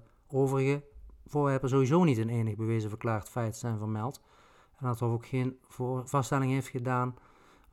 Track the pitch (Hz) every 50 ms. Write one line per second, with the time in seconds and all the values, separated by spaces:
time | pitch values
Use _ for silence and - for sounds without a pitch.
0 | - _ _ _ _ - 139 131 139 131 135 135 135 135 143 143 143 - - -
1 | - - - - - - - 147 143 139 135 135 - 127 131 139 135 123 151 180
2 | 185 160 127 107 113 113 120 117 110 110 104 104 110 110 117 113 107 107 107 107
3 | - 117 110 104 95 - - 127 117 110 - - - 120 110 104 107 107 110 110
4 | 107 131 - - _ _ _ _ - - _ - _ _ _ - 131 127 120 113
5 | 123 117 117 113 117 - 131 127 127 131 131 - _ _ - - 127 123 131 127
6 | 123 - - 139 123 - 147 135 135 127 135 135 131 - - 127 120 127 127 123
7 | 123 127 123 - - - - _ _ - - _ _ -